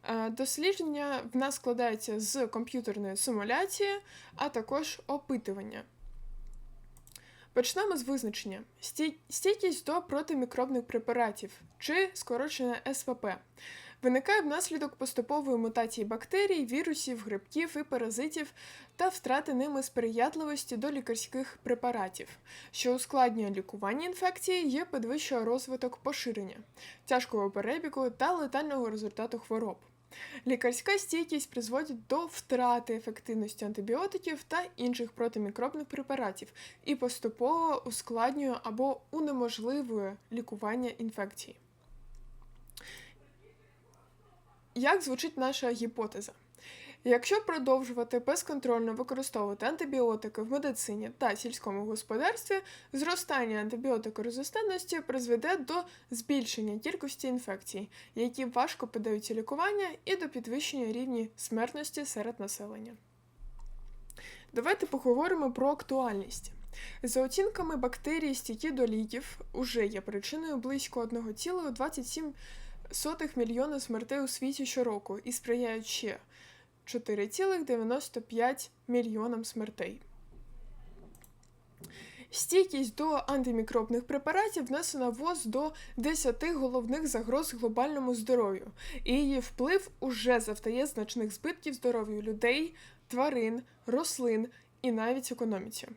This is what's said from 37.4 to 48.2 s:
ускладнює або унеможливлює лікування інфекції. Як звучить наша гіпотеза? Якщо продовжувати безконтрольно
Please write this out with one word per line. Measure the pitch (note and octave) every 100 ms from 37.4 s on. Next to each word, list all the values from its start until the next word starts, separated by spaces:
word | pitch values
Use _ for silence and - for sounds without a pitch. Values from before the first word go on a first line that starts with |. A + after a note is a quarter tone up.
| A#3+ E4 E4 C#4+ B3
ускладнює | A3 - A3+ A#3+ C#4 C#4 A#3+
або | A#3 A3 C4+ C4 -
унеможливлює | D4+ D4+ C4+ A#3+ A3 A3+ C#4 B3+ A3 G3 G3+ _
лікування | A3+ A#3+ G#3 G#3+ A#3+ B3
інфекції. | - A3+ G#3+ G3+ - - - _ _ - - - - - - - - - - - - - - - - - - - _ _ - - _ _ - _ - _
Як | - C4+ F#4+
звучить | D#4 B3+ D#4+ D4
наша | C4 C4+ B3
гіпотеза? | A#3 A#3 A#3+ G#3+ G3+ G#3 - - - - - - - B3
Якщо | A#3+ A#3+ G4+
продовжувати | G#4+ D#4+ C4 C4 B3+ A#3+ A#3
безконтрольно | B3